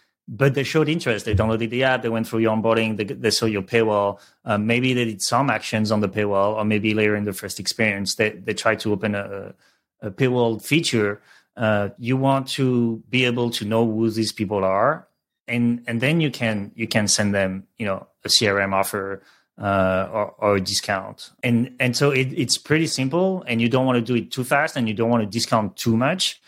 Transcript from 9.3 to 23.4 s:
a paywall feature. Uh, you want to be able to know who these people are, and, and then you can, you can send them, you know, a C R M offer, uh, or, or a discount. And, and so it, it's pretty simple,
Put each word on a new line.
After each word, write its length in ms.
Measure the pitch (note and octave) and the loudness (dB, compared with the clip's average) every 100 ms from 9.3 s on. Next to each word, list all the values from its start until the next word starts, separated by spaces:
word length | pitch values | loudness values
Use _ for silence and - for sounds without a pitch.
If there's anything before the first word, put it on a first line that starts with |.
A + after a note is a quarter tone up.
| G2 G2+ - _ _ _ - | -10 -12 -18 _ _ _ -12
a 100 | A2 | -10
paywall 500 | F#2 C3 B2 A#2 A2 | 0 0 2 0 0
feature. 600 | - D3+ E3 A#2 G#2 G#2 _ - _ - | 0 0 2 0 0 -2 _ -20 _ -2
Uh, 340 | A2 G#2 G2+ - | 0 0 -2 -6
you 180 | A#2 C3 | -2 0
want 320 | C3+ C3+ C3 | 2 0 -2
to 540 | - C3 B2 A#2 A2+ - | -2 2 2 2 -2 -2
be 160 | B2+ | 0
able 260 | B2 A#2+ A#2+ | 2 2 -2
to 140 | A#2 | -2
know 220 | G#2 A2 A#2 | 0 2 2
who 240 | A2 A2+ | 2 0
these 220 | A2 G#2+ | 0 -4
people 320 | - G2+ G#2 | -2 -2 0
are, 420 | F#2+ F#2+ B2 D#3+ - _ _ _ - | 0 2 2 0 -8 _ _ _ -6
and, 380 | A#2+ A#2+ A#2+ A#2+ | 0 0 0 -4
and 140 | A#2 | 0
then 200 | C3 E3 | 2 2
you 100 | D3+ | 0
can, 420 | - A#2 G#2 G2 | -2 -2 -2 -6
you 140 | - A2 | -8 -2
can 180 | A#2 G#2 | 0 2
send 280 | - G#2 | 2 2
them, 340 | G2+ F#2+ F#2+ - - | 2 0 -4 -12 -8
you 80 | G#2+ | -6
know, 200 | F#2+ - _ | -6 -8 _
a 40 | G2+ | 0
C 200 | - A2 | 2 4
R 100 | G2 | 2
M 160 | G2 | 2
offer, 480 | F#2+ F#2+ G#2 G2 G2 _ _ _ - | 0 0 -4 -6 -10 _ _ _ -6
uh, 480 | G#2 G2 F#2+ F#2 F#2+ | 0 2 2 0 -2
or, 240 | A2 G#2 - | -4 -4 0
or 180 | G#2+ G2+ | 2 2
a 40 | |
discount. 720 | F#2+ G2 - G2 G2+ G#2 - - | 0 -4 -2 -4 -4 -16 -20 -6
And, 340 | B2 A#2 A#2+ - | 0 2 0 0
and 180 | B2+ A#2 | 0 2
so 140 | C#3+ | 2
it, 220 | C3+ C3 | 2 -2
it's 260 | C#3+ B2 - | -2 -2 -2
pretty 280 | - D#3 D#3+ | 0 0 0
simple, 580 | - C3 E3 F#3+ F#3 | -2 0 0 0 -2